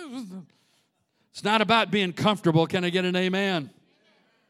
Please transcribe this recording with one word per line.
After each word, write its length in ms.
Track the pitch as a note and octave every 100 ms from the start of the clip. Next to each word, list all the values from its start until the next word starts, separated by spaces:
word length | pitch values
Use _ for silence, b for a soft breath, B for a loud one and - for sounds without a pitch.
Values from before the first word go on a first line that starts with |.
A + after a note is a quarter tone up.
| E4 B3 G#3 F#3 D#3 _ _ _ _ _ _ _ _
It's 100 | -
not 180 | G3+ A3
about 300 | G3 A3+ G3+
being 220 | G#3 F#3
comfortable. 520 | - G#3+ G#3 E3+ D#3+ E3
Can 160 | F#3+
I 60 | F3
get 140 | F3+
an 120 | F3+ F3+
amen? 520 | F#3 F#3+ G3 F3 C3+ - _ b b b b b